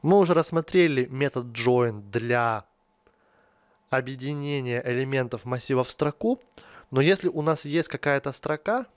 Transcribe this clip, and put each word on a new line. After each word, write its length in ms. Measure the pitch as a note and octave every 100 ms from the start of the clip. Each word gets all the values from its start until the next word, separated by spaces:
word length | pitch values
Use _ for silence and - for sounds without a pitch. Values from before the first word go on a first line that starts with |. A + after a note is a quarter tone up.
Мы 160 | D3 G3+
уже 160 | F3+
рассмотрели 720 | E3+ D#3 E3 D#3+ F#3 E3+ C#3 B2
метод 400 | C3 C#3+ C3 B2
join 560 | A#2 A#2 B2 A#2+ G#2 G2+
для 540 | G#2+ A#2 A#2+ A#2+ A2 - _ _ _ _ _ _ _ _ _ _ _ _
объединения 880 | C3 B2+ C3+ C3 D3 C#3+ C#3+ B2+ A#2+ B2+
элементов 580 | B2 C3 C3+ B2+ A#2
массива 380 | B2 B2+ - C3
в 60 | B2+
строку. 500 | - D3 - A3 B3+ _ - - - -
Но 100 | C3
если 260 | D3 F#3+ F3+
у 140 | D3
нас 240 | D3+ D#3 D3
есть 220 | D3+ D#3
какая-то 440 | C3+ - C#3 C#3
строка 540 | C3+ - D3+ - A#3 B3+